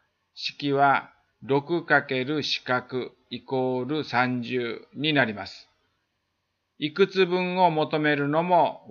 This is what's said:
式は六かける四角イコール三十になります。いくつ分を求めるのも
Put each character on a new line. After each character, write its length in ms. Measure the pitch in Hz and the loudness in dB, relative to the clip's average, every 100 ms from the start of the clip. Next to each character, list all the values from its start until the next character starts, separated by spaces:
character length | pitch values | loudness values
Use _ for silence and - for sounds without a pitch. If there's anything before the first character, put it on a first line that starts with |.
| _ _ _ | _ _ _
式 380 | - - - 143 | -12 -12 -6 -2
は 380 | 139 139 127 - _ _ _ | 4 4 4 -2 _ _ _
六 420 | 113 139 139 170 | -2 -2 0 -4
か 180 | - 147 | 2 2
け 220 | 135 131 | 2 -4
る 180 | 127 151 | -2 -4
四 220 | - - | -4 -6
角 480 | - 127 - 127 117 _ - | -2 -4 -2 -6 -8 _ -14
イ 140 | 120 | -14
コ 360 | - 131 127 127 | -4 -2 0 -2
ー 40 | |
ル 200 | 127 151 | -4 -4
三 380 | - 120 127 127 | -2 0 0 -2
十 440 | 117 123 120 110 - | -4 -4 -4 -8 -12
に 180 | - 151 | -4 0
な 120 | 147 | 2
り 100 | 117 | 2
ま 120 | 104 98 | -2 -10
す。 220 | - - _ _ _ _ _ _ _ _ _ _ - | -16 -20 _ _ _ _ _ _ _ _ _ _ -8
い 140 | 147 | -4
く 140 | 165 190 | 0 2
つ 180 | 185 | 2
分 340 | 180 180 180 180 | 2 0 0 2
を 120 | 175 | 2
求 280 | 156 151 156 | 2 0 0
め 160 | 151 | 2
る 140 | 143 143 | 0 0
の 140 | 151 | 0
も 440 | 175 175 127 - - | 4 4 2 -2 -6